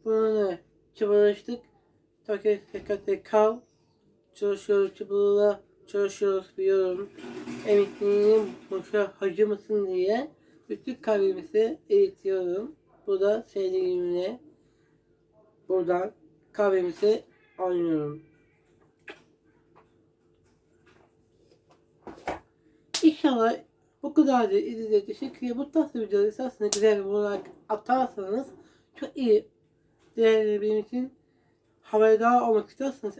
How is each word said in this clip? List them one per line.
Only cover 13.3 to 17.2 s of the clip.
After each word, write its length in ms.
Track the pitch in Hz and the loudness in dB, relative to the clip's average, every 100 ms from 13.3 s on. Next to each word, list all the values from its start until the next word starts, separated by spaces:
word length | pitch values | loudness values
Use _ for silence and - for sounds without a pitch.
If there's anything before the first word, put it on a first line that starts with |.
| 220 233 | 0 -4
sevdiğimle 920 | 202 190 185 180 180 175 175 185 247 - _ _ _ _ _ _ _ _ _ _ _ - | -6 -4 -2 -2 -2 -2 -4 -4 -8 -16 _ _ _ _ _ _ _ _ _ _ _ -4
buradan 420 | 185 170 180 202 - _ _ _ | -2 0 -2 -4 -10 _ _ _
kalbimizi 720 | - 202 190 180 165 208 220 | -2 0 0 -2 -2 0 0